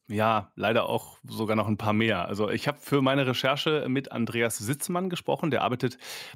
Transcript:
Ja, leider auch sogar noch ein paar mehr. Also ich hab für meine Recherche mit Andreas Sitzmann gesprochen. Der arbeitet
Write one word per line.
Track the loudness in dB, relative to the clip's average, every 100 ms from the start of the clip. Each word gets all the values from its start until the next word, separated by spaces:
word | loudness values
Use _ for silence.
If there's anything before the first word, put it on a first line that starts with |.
| -6
Ja, | 2 4 2 0 -2
leider | 2 2 2
auch | -2 -4 -18 -12
sogar | -4 0 2
noch | 2
ein | 0
paar | 0
mehr. | 2 2 0 -2
Also | -2 0
ich | 0 -2
hab | -4
für | 0 2
meine | 4 4 2
Recherche | 2 0 0 0 0 0
mit | -2 -2
Andreas | -4 -2 0 0 -2
Sitzmann | -4 -4 -2 -4 -2
gesprochen. | -4 -2 -2 0
Der | 2
arbeitet | 0 0 -2 -4 -14 -14 -14